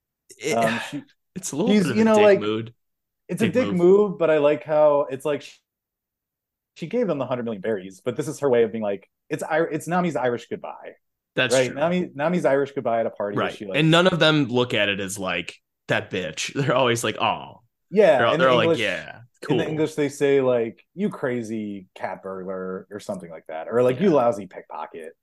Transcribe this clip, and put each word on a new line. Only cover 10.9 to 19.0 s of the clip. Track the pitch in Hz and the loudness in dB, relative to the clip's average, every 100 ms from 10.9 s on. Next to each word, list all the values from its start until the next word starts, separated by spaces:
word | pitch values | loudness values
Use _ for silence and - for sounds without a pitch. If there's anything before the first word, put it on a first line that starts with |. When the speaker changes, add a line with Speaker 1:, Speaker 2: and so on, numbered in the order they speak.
| - _ _ _ | -20 _ _ _
Speaker 1:
That's | - 131 | -4 2
Speaker 2:
Right? | 127 127 | 2 2
Speaker 1:
true. | 120 | 0
Speaker 2:
Nami, | 160 180 170 | -2 -2 -4
Nami's | 127 151 180 | -4 -2 0
Irish | 147 139 139 | 2 2 0
goodbye | - 123 117 | -4 -2 -2
at | 113 | -2
a | |
party | - 104 104 | -4 -6 -2
that | |
Speaker 1:
Right. | 92 | -4
Speaker 2:
she, | - 104 | -6 -4
like, | 95 | 0
Speaker 1:
And | 156 | 4
none | 165 180 | 6 4
of | 175 | 4
them | 156 156 131 | 4 2 2
look | 123 123 | 0 0
at | 120 101 | 2 0
it | 98 | 0
as, | 98 98 | -6 -6
like, | 92 87 87 - _ _ - | -6 -6 -8 -14 _ _ -2
"That | 113 101 | -2 -2
bitch." | 98 87 80 - | -6 -8 -8 -8
<laughs> | |
They're | - 139 | -4 0
always | 127 127 117 | 2 2 0
like, | 117 104 | -2 -2
"Aw." | 110 87 69 - _ _ _ | -2 -2 -8 -18 _ _ _
Speaker 2:
Yeah, | 190 196 139 | 4 4 6
Speaker 1:
They're | 117 | 4
all, | |
Speaker 2:
in | 156 | 4
Speaker 1:
they're | 131 | 4
Speaker 2:
the | |
Speaker 1:
all | 123 | 4
like, | |
Speaker 2:
English, | 113 160 | 4 2
Speaker 1:
"Yeah, | 104 87 | 0 -4